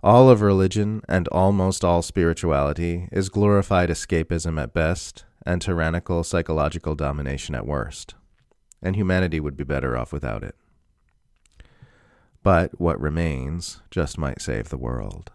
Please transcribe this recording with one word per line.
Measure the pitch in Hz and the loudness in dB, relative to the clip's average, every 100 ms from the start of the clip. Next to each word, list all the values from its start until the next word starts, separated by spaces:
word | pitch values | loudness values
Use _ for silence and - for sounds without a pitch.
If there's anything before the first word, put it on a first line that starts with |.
All | - 120 131 | 6 8 10
of | 117 | 8
religion | 104 98 95 107 104 107 - | 6 4 4 2 -2 -4 -2
and | 92 85 | -2 0
almost | - 95 101 92 95 | 2 2 4 2 2
all | 87 87 | 2 2
spirituality | 85 - 85 82 87 71 71 76 85 85 90 | 0 0 0 0 0 0 0 -2 -4 -4 -4
is | 95 95 | -4 -2
glorified | - 104 101 95 95 87 | 2 4 4 2 2 2
escapism | 82 - 85 80 85 82 80 | -2 -2 -2 0 -2 -2 -4
at | 60 | -4
best | - 80 90 - - - _ - | -2 0 -2 -8 -18 -20 _ -4
and | 87 | -4
tyrannical | 87 87 80 85 - 85 | -2 -2 0 -2 -2 -4
psychological | 82 90 82 78 76 82 - 76 | 0 -2 -2 0 -2 -4 -6 -4
domination | 71 71 69 69 - | -4 -4 -6 -8 -8
at | 65 57 | -8 -6
worst, | 73 58 - - - _ _ _ _ _ _ | -6 -6 -12 -18 -20 _ _ _ _ _ _
and | 90 101 | -4 -2
humanity | 92 92 92 78 | 2 2 2 -2
would | 73 69 | -4 -6
be | 69 | -4
better | 69 65 60 | -4 -2 -4
off | 60 | -4
without | 73 62 53 | -6 -6 -8
it. | 50 - _ _ _ _ _ _ _ _ _ _ - _ - _ _ _ _ _ | -10 -16 _ _ _ _ _ _ _ _ _ _ -20 _ -20 _ _ _ _ _
But | - 87 87 - | 4 4 2 0
what | 85 62 | -2 0
remains | 73 80 82 69 65 85 - - _ | -2 -2 -2 -2 -6 -8 -10 -16 _
just | - 73 - | -4 -4 -4
might | 73 - | -6 -6
save | - 55 57 | -6 -6 -6
the | 67 | -8
world. | 60 62 50 - - | -6 -6 -8 -12 -18